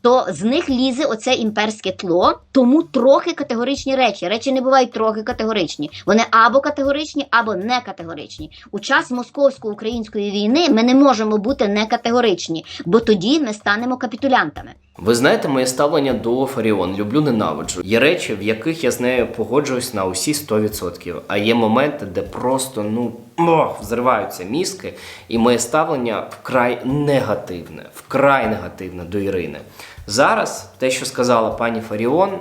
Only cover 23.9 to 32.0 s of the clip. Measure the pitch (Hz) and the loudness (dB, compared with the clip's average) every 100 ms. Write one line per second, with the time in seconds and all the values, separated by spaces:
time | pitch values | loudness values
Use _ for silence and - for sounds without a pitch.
23.9 | 117 127 113 98 - 92 139 190 - 95 | 0 2 2 -2 -8 -6 -4 -4 -6 -12
24.9 | - - - - 113 117 117 - 156 160 | -14 -18 -20 -4 2 4 2 2 0 0
25.9 | 147 117 101 - - - 127 123 - 127 | -2 -2 -4 -8 -14 -2 0 0 -2 -2
26.9 | 147 147 139 113 101 - 90 78 78 - | 0 2 2 0 -4 -4 -12 -12 -16 -18
27.9 | - - 135 139 135 110 101 87 - 95 | -20 -6 2 4 4 0 -4 -8 -12 -12
28.9 | 90 85 101 98 92 78 73 - - - | -10 -6 -4 -2 -2 -4 -10 -16 -20 -20
29.9 | - - 107 160 220 170 - - - 131 | -18 -4 2 2 2 -2 -8 -14 -4 -2
30.9 | 127 139 - 123 117 110 - 117 113 110 | -2 -6 -2 2 2 2 -2 -4 -4 -6
31.9 | 104 | -2